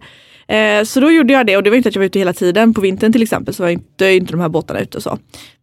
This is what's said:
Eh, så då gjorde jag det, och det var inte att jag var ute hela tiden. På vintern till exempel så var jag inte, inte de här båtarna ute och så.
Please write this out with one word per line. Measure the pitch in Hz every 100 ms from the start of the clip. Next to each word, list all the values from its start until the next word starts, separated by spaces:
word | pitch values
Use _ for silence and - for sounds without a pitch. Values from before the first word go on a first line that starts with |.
| - - _ _ -
Eh, | 214 214 208
så | 220 269
då | 285
gjorde | 330 254
jag | 269 226
det, | 190
och |
det | 202
var | 247
inte | 240
att |
jag | 202
var | 190
ute | 196
hela | 185
tiden. | 175 180 185 226
På | 220
vintern | 190 190 220
till | 233
exempel | 220 - -
så | -
var | 175
jag | 170
inte, | - - 190
inte | 185 180
de | 160
här | 170
båtarna | 160 - -
ute | - -
och |
så. | - - _ - - _